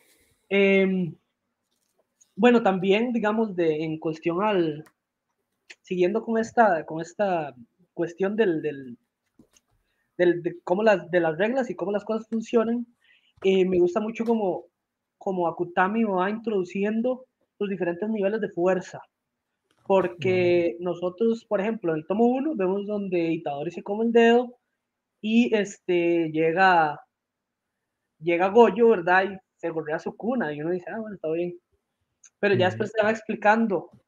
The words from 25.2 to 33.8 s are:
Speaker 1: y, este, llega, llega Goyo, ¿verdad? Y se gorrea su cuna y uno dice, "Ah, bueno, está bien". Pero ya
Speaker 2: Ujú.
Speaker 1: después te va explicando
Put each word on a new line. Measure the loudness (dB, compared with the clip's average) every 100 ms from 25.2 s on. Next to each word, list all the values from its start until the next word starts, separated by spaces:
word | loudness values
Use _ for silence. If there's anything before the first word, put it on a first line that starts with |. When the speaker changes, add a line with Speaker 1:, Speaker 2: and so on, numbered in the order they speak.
Speaker 1:
y, | 0 2 4 0
este, | -2 -8 -2 0 2 0 0
llega, | 0 0 4 6 6 2 -2 _ _ _ _ _ _ _ _ _ _ _ _
llega | -2 0 4
Goyo, | 6 6 6 4
¿verdad? | 4 4 2 2
Y | -6 _ _
se | -6
gorrea | -6 -4 -6
su | -6 -6
cuna | -4 -2 -4
y | -4
uno | -4
dice, | -6 -6
"Ah, | -12
bueno, | -12 -8
está | -6
bien". | -4 -4 -8 _ _ _ _ _ _ _ _
Pero | 0 2
ya | 0
Speaker 2:
Ujú. |
Speaker 1:
después | 0 -4
te | 0
va | 0
explicando | -2 -6 0 2 2 2 -2